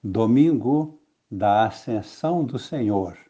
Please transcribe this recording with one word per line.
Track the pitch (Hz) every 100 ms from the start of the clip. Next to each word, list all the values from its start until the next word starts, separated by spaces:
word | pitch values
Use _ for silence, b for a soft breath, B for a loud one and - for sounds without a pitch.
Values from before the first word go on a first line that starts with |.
domingo | 104 95 110 123 160 139 120 147 156 - _ _ _
da | 101 104 104 110
Ascensão | - - 110 98 - 156 175 135
do | 123
Senhor. | - 151 110 98 92 80 _